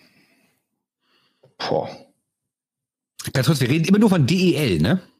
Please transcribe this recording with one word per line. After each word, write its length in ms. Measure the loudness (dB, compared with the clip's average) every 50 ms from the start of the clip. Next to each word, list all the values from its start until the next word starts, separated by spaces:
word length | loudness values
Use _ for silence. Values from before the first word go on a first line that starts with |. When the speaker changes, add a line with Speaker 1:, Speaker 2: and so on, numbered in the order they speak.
| _ _ _ _ _ _ _ _ _ _ _ _ _ _ _ _ _ _ _ _ _ _ _ _ _ _ _ _ _ _ _ -12
Speaker 1:
Boah. 320 | -8 -4 -4 -4 -6 -6 -12 -20 -20 _ _ _ _ _ _ _ _ _ _ _ _ _ _ _ _ _ _ _ _ _ _ -16 -12 -6 -4
Speaker 2:
Ganz 120 | -2 0 0
kurz, 120 | 0 0
wir 80 | 0 0
reden 160 | 0 0 2
immer 140 | 2 2 4
nur 100 | 4 4
von 160 | 4 2 2
D 280 | 2 2 2 2 2 0
E 20 |
L, 240 | 0 0 -2 0 0
ne? 200 | 0 0 0 -2 -4 -8 _ _